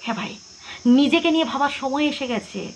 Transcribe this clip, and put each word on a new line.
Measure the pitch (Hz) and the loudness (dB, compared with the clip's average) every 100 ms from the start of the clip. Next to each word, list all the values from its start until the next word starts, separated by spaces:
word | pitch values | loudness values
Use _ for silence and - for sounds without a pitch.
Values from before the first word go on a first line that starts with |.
হ্যাঁ | 233 220 | -6 -6
ভাই, | 208 - - - - - 247 254 | -8 -12 -20 -20 -20 -2 4 6
নিজেকে | 277 320 330 | 6 4 2
নিয়ে | 320 294 | 2 0
ভাবার | 269 285 285 | 0 -2 -2
সময় | 269 277 294 | -4 -2 -2
এসে | - 254 | -2 -4
গেছে। | 226 - 196 180 | -6 -6 -12 -12